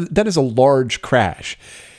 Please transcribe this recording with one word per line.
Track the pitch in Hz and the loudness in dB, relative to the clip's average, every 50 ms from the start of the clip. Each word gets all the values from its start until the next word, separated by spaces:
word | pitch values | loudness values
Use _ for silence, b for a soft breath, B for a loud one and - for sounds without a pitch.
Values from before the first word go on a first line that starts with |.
| 170 - 156 | -8 -2 -2
that | 196 214 | 0 0
is | 220 180 | 0 0
a | 160 | 0
large | 139 127 110 123 131 139 139 131 131 113 - - | -2 0 2 2 4 4 4 2 0 -2 -6 -10
crash. | - - 135 123 107 90 76 - - - - B B B B B B B B | -4 0 0 2 2 0 -4 -8 -12 -14 -14 B B B B B B B B